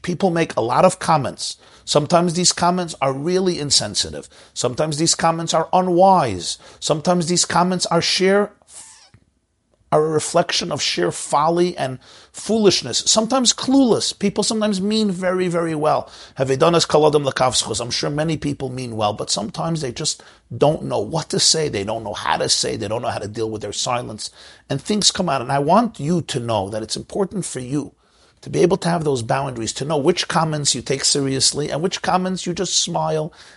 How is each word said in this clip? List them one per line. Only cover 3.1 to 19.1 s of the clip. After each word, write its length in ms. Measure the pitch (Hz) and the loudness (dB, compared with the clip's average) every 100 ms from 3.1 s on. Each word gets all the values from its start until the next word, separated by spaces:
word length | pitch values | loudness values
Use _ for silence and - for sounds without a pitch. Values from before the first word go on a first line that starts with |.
really 440 | 135 151 180 190 160 | -2 0 0 0 -2
insensitive. 680 | 147 - 107 98 92 73 - - - | 0 0 0 -4 -6 -8 -14 -20 -14
Sometimes 460 | - 120 123 156 147 | -4 -2 -2 -2 0
these 160 | 160 | 0
comments 400 | - 165 165 165 | 2 2 0 0
are 160 | 165 160 | -2 2
unwise. 880 | 180 185 170 190 185 139 92 82 - - - | 2 4 6 6 6 4 -2 -6 -10 -14 -8
Sometimes 480 | - 151 151 180 160 | -2 0 2 0 2
these 200 | 175 - | 0 2
comments 400 | 170 180 185 - | 2 2 0 0
are 160 | 170 | 0
sheer, 500 | 160 - 190 196 202 - _ - - - - _ _ _ _ _ _ _ _ | 0 2 4 4 2 -4 _ -20 -20 -20 -20 _ _ _ _ _ _ _ _
are 120 | 156 | 2
a 60 | 156 | 2
reflection 640 | 156 - 170 170 - 170 | 0 0 0 0 -2 -2
of 100 | 151 | -2
sheer 300 | - - 175 | -2 0 0
folly 640 | - - 147 156 170 180 - | -2 -2 2 2 2 2 0
and 220 | 131 127 - - - | -6 -8 -14 -20 -20
foolishness. 720 | - - 220 208 - 127 113 - | -10 -2 2 4 4 0 -2 0
Sometimes 460 | - 220 269 233 | 2 2 2 2
clueless. 640 | - - 269 262 156 - - | 0 2 4 6 4 0 -2
People 240 | 202 - | -2 0
sometimes 380 | 202 220 214 196 | -2 0 0 0
mean 320 | 196 214 214 | 0 0 0
very, 340 | 180 185 185 185 | 0 -2 0 0
very 300 | 170 170 160 | 0 -2 0
well. 340 | 151 135 - - - | 2 0 -2 -12 -14
"Have 240 | - 131 135 | -4 0 2
done 160 | 160 | 4
as 100 | 170 | 4
kol 220 | - 151 151 | 4 4 6
adam 160 | 151 | 4
lakav 320 | 139 - 131 | 2 0 0
zchus." 260 | 117 - 113 | 0 -4 -6
I'm 120 | 120 | -6
sure 180 | 120 156 | -4 -4
many 260 | 147 160 156 | -2 -2 -2
people 320 | 147 139 135 | -4 -6 -6
mean 280 | 127 123 110 | -8 -8 -2
well, 160 | 104 | -2